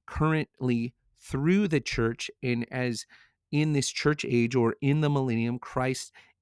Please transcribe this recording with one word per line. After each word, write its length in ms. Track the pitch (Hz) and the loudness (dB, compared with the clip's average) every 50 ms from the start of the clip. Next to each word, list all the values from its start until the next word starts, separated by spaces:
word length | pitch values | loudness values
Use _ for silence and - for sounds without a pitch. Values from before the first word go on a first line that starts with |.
| _ | _
currently 920 | - - - 151 156 156 156 - - _ - 127 127 123 117 117 120 - _ _ _ _ _ | -10 -4 -2 0 0 0 0 -2 -4 _ -4 -2 0 0 0 -2 -4 -8 _ _ _ _ _
through 480 | - - - 131 143 165 185 202 208 185 | -12 -8 -6 -2 2 2 2 4 2 2
the 120 | 156 139 | 0 0
church, 480 | - - - - 117 113 120 - - - - _ - | -2 -2 -2 0 0 0 -2 -4 -8 -12 -10 _ -4
and 240 | 127 123 117 117 - - | -4 -2 -2 -4 -4 -4
as 340 | 127 127 123 117 107 - - - - _ _ _ _ _ _ - | -4 -4 -4 -4 -6 -8 -12 -18 -20 _ _ _ _ _ _ -2
in 200 | 147 151 156 151 | 0 2 2 2
this 160 | 139 131 - | 0 0 -2
church 360 | - - - 147 151 147 - | -2 0 2 2 2 0 0
age 320 | - 127 120 117 117 117 | 0 2 2 2 2 2
or 180 | 127 117 113 - - | 2 2 2 2 0
in 200 | - 139 143 156 | 2 2 2 4
the 80 | 151 147 | 2 2
millennium, 520 | 143 139 135 127 117 113 117 120 120 123 | 2 2 0 0 0 0 0 0 -2 -4
Christ's, 500 | - - - 131 127 131 131 - - - - - - _ _ _ | -8 -8 -4 -4 -2 -2 -2 -4 -8 -12 -16 -20 -20 _ _ _